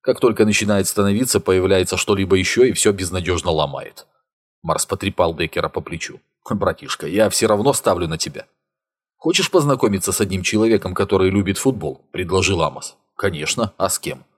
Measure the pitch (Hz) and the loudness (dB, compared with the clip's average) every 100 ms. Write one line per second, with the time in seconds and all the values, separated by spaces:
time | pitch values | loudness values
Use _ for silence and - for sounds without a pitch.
0 | - 123 123 104 107 104 104 101 95 - | 0 2 2 4 2 2 2 0 0 0
1 | 101 101 127 104 - 92 92 95 90 92 | 2 2 2 0 2 2 4 2 2 -2
2 | - 101 95 95 95 - 127 - 107 98 | 0 0 2 2 2 4 4 4 0 0
3 | 90 92 85 87 87 80 73 67 - - | -4 -4 -2 -2 0 -2 -2 -4 -14 -18
4 | - _ _ _ _ _ 82 78 - 98 | -20 _ _ _ _ _ -6 -4 -4 -4
5 | 98 - 87 82 82 - 80 - 78 80 | -4 0 -2 0 -6 -4 -6 -6 -8 -12
6 | - - _ _ - 107 95 82 71 - | -12 -16 _ _ -8 -4 -2 -4 -8 -10
7 | 76 92 107 - 110 104 123 131 - 90 | -6 2 2 2 2 2 2 0 0 0
8 | 85 82 - - - _ _ _ _ _ | -2 -4 -6 -10 -18 _ _ _ _ _
9 | _ _ 160 165 185 185 143 127 113 98 | _ _ -2 0 2 2 4 2 2 0
10 | 98 95 101 95 90 110 113 107 92 92 | -2 -2 -2 -2 0 2 4 2 0 -4
11 | 98 95 92 98 92 95 135 117 76 65 | 0 2 2 2 0 0 -2 -2 -6 -10
12 | _ 82 87 95 98 90 78 - - _ | _ -10 -2 0 0 0 -2 -4 -16 _
13 | _ _ 101 80 76 - 107 _ 95 - | _ _ -4 -4 -6 -4 -4 _ -4 -2
14 | - 65 - | -8 -10 -14